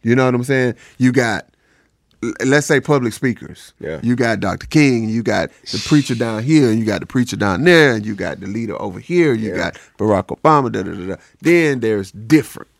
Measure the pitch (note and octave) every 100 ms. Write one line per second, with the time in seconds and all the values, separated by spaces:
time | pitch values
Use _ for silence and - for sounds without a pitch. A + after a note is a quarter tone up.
0 | A2+ B2 C3 B2 B2 C3 B2+ - - _
1 | B2+ B2 A#2 G2 - _ _ _ _ _
2 | _ _ A#2 - C3 C#3+ C#3+ C#3+ - C#3+
3 | A#2+ - C3 G#2 - E2+ - _ D2 D#2+
4 | A#2 B2 A#2 G#2+ G2 F2+ - D#3 C#3+ A#2+
5 | A2 A2+ A2 G2 D#2+ _ - A2+ - D3+
6 | C#3 A#2+ A#2 A2 B2 D#3 B2+ A2 G#2+ G2+
7 | - B2+ A#2+ - G2+ F#2 E3 E3+ C#3+ A2+
8 | G#2+ G2+ F2+ C#2+ - G#2+ A2 D#2 G#2 F2+
9 | A2+ F3 D#3+ A2+ G#2+ F2 F2 - - _
10 | G#2 G2 - - D#3+ D3+ B2+ G2+ F#2+ F2+
11 | F2+ F#2 _ _ C3+ F3 D#3 C3 A2+ G#2+
12 | F#2+ G2+ A2+ D3+ - - -